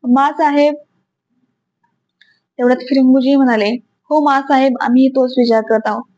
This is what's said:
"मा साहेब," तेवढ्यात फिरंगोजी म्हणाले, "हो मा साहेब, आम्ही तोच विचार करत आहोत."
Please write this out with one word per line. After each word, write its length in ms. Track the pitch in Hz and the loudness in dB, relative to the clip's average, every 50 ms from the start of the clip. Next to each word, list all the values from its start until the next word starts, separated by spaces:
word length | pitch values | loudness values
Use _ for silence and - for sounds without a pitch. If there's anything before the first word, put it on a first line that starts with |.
| - | 0
"मा 260 | 247 247 269 277 294 302 | 0 0 2 2 0 0
साहेब," 400 | 302 320 294 285 285 294 294 294 294 - _ _ _ _ _ _ _ _ _ _ _ _ _ _ _ _ _ _ _ _ _ _ _ _ _ _ _ _ _ _ _ _ _ _ - | 0 -2 0 2 2 0 0 0 -4 -14 _ _ _ _ _ _ _ _ _ _ _ _ _ _ _ _ _ _ _ _ _ _ _ _ _ _ _ _ _ _ _ _ _ _ -4
तेवढ्यात 280 | 247 247 254 247 - - | 0 0 0 -2 -2 -2
फिरंगोजी 460 | 277 269 262 254 254 269 247 262 277 | 0 2 2 4 2 2 2 2 2
म्हणाले, 340 | 277 269 254 233 214 202 208 233 247 _ _ _ _ _ _ | 2 2 2 0 0 -2 -4 -4 -6 _ _ _ _ _ _
"हो 100 | 294 302 | -2 0
मा 180 | 294 294 269 277 | 0 0 0 -2
साहेब, 340 | 277 285 285 262 269 269 247 262 | -2 0 0 0 0 0 -2 -2
आम्ही 280 | - 240 240 254 262 269 | -4 0 2 2 2 2
तोच 240 | 262 269 254 254 254 - | 2 0 -2 -2 0 -2
विचार 240 | 240 233 226 220 220 - | 0 2 0 -2 0 0
करत 180 | 226 214 220 | -2 -2 -2
आहोत." 160 | 214 214 226 247 _ _ | -4 -8 -8 -12 _ _